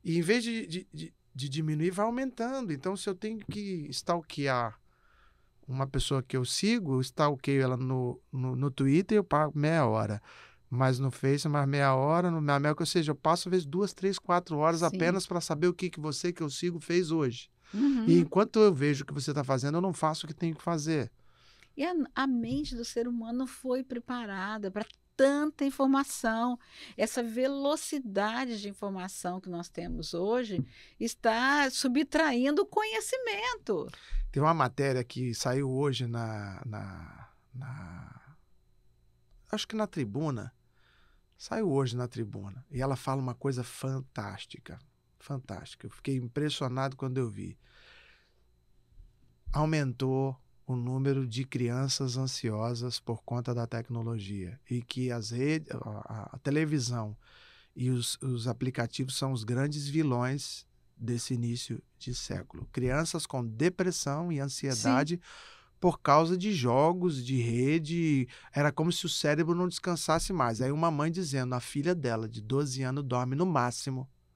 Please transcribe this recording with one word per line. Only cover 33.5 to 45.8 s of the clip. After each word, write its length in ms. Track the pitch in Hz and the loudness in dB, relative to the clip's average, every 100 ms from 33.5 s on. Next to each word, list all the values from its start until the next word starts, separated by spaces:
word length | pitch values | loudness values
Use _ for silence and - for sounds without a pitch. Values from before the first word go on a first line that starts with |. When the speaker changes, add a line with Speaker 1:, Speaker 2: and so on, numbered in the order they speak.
| 508 - 180 - - - - - | -4 -2 -4 -4 -12 -4 -2 0
Speaker 1:
Tem 100 | 143 | 2
uma 120 | 151 | 4
matéria 480 | 165 127 - 139 127 | 4 0 0 0 0
que 300 | 123 123 127 | -2 -4 -4
saiu 360 | 113 127 131 139 | -2 -2 0 0
hoje 360 | 131 143 120 120 | 0 0 0 -4
na, 540 | 117 113 107 101 95 - | -4 -4 -6 -10 -10 -10
na, 640 | 104 98 85 87 - - _ _ | -10 -10 -12 -16 -18 -20 _ _
na, 840 | 127 135 139 123 87 - - - 151 _ - _ _ _ _ _ _ _ - - | -12 -12 -12 -12 -14 -16 -20 -20 -20 _ -20 _ _ _ _ _ _ _ -20 -8
acho 140 | 214 - | -6 -4
que 80 | 220 | -4
na 100 | 214 | -2
Tribuna. 680 | 170 113 113 156 123 - _ _ _ _ _ _ _ _ _ | -2 -4 -2 -2 -4 -8 _ _ _ _ _ _ _ _ _
Saiu 340 | - 226 196 | -6 -2 2
hoje 260 | 135 131 123 | 2 0 -2
na 120 | 123 | -6
Tribuna. 560 | 120 107 104 98 98 - | -6 -8 -8 -12 -14 -10
E 100 | 131 | -4
ela 160 | 135 131 | -2 -2
fala 240 | - 135 | -2 -2
uma 140 | 127 | -2
coisa 280 | 120 139 127 | -4 -4 -2
fantástica. 1160 | 120 - 135 135 131 - 104 98 - - - - _ _ _ _ | -6 -6 -6 -6 -6 -10 -10 -10 -14 -18 -16 -18 _ _ _ _
Fantástica. 680 | - 139 - 95 - - | -10 -10 -8 -12 -12 -16